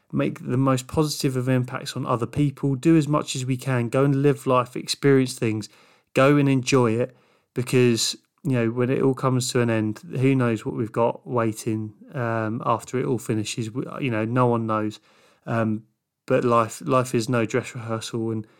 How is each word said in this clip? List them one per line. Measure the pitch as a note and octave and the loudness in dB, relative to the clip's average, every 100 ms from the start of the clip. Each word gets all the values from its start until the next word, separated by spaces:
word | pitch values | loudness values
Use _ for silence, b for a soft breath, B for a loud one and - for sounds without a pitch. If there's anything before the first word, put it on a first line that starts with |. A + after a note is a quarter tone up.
| - | -8
make | C#3 C#3 D3+ | -4 -4 -6
the | C3+ B2+ | -4 0
most | C3+ B2+ B2+ | 2 0 0
positive | - D3+ - C#3+ C3 | -2 -2 0 -2 -2
of | B2 | 0
impacts | B2+ B2 C3 - B2+ | 0 0 -8 -10 -8
on | C3+ | -2
other | B2 A#2 | -2 -2
people, | - D3 C#3 C#3 | 0 0 0 -2
do | C3 E3 E3 | 0 4 4
as | C#3+ | 4
much | D3 - C3+ | 0 -2 -6
as | |
we | B2+ B2+ | -4 -4
can, | C3+ B2+ A#2+ | -2 -2 0
go | C3 | 2
and | C#3 C3+ | 2 4
live | C#3+ C3+ C3 | 2 2 2
life, | B2+ A#2+ | 2 2
experience | - - - C#3 C3+ C3 - | -6 -4 2 4 4 4 -2
things, | A#2 G#2+ G#2 b b b b | -2 -2 -8 b b b b
go | - C3+ D3 | 4 4 6
and | C#3+ | 4
enjoy | C3+ B2 C3+ A#2 | 2 2 2 4
it, | A2+ A#2+ b b b b | 0 -4 b b b b
because, | - B2 B2+ B2 A2+ - - _ _ | -8 0 4 4 4 -2 -6 _ _
you | D3 | -2
know, | B2 A2+ | 0 0
when | B2 B2 | 0 0
it | C3+ | 2
all | C#3 | 0
comes | B2+ C3+ B2+ B2 | 0 0 0 0
to | B2+ | 0
an | A#2+ | 2
end, | A2+ G#2+ G#2+ - - | 0 -2 -4 -8 0
who | C3 | 2
knows | C3 A#2+ A2 | 2 2 -2
what | - | -4
we've | C3+ A2 | -6 -4
got | - A#2 - D#3 | 0 0 -2 -4
waiting, | B2 A2+ G#2+ A#2+ A2 G#2+ - B3 | -2 -2 -2 -4 -4 -6 -12 -12
um, | C#3 A#2 A2+ A2 A#2 | -6 -4 -2 -2 -4
after | - A#2 - B2+ | -2 -2 -2 -4
it | |
all | C#3+ A#2 | -2 -4
finishes? | - A2 G2+ - A2 | -2 -4 -4 -6 -8
We, | A2+ - - | -8 -10 -6
you | C3 | -4
know, | A2 | -2
no | A2 B2 B2 | 0 2 2
one | A#2 A2+ | 2 0
knows. | G#2+ G#2+ G#2 b b b b | -2 -2 -6 b b b b
Um, | - A#2 A2 G#2+ - _ _ _ - | -4 -2 0 -2 -8 _ _ _ -2
but | B2+ | 0
life, | B2 A#2 A2 - | 4 2 2 -4
life | D3+ C3 B2 | 0 0 2
is | B2 A2 | -2 0
no | A#2+ | -2
dress | A2+ B2 - | 0 -2 -4
rehearsal, | B2+ A2+ A2+ - A#2 A2+ | -12 -8 -8 -6 -6 -4
and | A2+ G#2+ | -6 -8